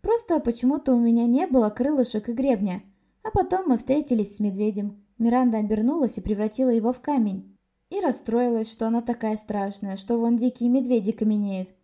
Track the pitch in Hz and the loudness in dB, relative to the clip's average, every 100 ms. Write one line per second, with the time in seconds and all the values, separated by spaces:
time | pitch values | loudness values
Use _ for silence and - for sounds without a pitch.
0 | - 466 - 320 247 233 247 285 - 247 | 0 0 2 0 0 0 0 0 2 2
1 | 233 233 240 247 370 262 214 214 254 302 | 4 4 4 2 2 2 2 0 0 2
2 | 233 214 208 233 269 226 202 185 - _ | 0 -2 -6 -4 0 0 0 -4 -12 _
3 | _ _ 440 403 370 370 370 277 - 277 | _ _ -4 -2 0 0 0 0 2 0
4 | 294 233 202 - 208 190 208 202 208 - | 2 0 -2 -2 -4 0 -2 -2 -6 -8
5 | _ _ 226 247 254 220 214 214 233 330 | _ _ 2 4 4 2 0 0 0 2
6 | 254 - 185 202 214 214 262 233 220 247 | 0 -2 -4 -2 -2 0 2 2 0 -2
7 | - 285 214 190 190 _ _ _ _ 370 | -2 0 0 -2 -10 _ _ _ _ -4
8 | 370 240 - 226 247 233 220 - 226 233 | -2 -2 -2 0 0 0 -4 -4 -2 -2
9 | 233 240 220 214 - 208 196 202 202 196 | -2 -4 -2 -4 -4 -4 -4 -6 -10 -10
10 | 196 233 233 240 247 247 240 254 247 247 | -4 -2 2 2 0 0 0 0 2 0
11 | 196 220 214 214 202 190 185 _ | 0 -2 0 0 -2 -6 -8 _